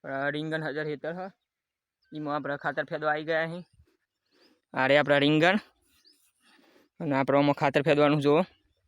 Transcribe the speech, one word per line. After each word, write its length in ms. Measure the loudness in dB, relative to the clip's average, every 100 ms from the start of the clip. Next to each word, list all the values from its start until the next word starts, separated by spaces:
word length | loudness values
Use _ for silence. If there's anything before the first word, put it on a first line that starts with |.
અ, 260 | -8 -6 -4
રીંગણ 340 | -4 -6 -6
હાજર 200 | -6 -6
ખેતર 300 | -8 -8 -10
છે, 200 | -10 -14 _ _ _ _ _ _ _ _ -10
એમાં 180 | -6 -6
આપણે 220 | -6 -6
ખાતર 260 | -6 -6
ફેરવા 280 | -6 -4 -4
આવી 120 | -4
ગયા 240 | -4 -4 -4
છીએ. 160 | -8 -16 _ _ _ _ _ _ _ _ _ _
આ 140 | -2 4
રે 100 | 4
આપણા 200 | 4 2
રીંગણ 400 | 4 4 4 2 -4 _ _ _ _ _ _ _ _ _ _ _ _ _
અને 160 | -4 -2
આપણે 220 | 2 4
આમાં 160 | 4
ખાતર 280 | 2 2 2
ફેરવાનું 400 | 2 4 4 2
જુઓ, 220 | 2 2 0 _ _ _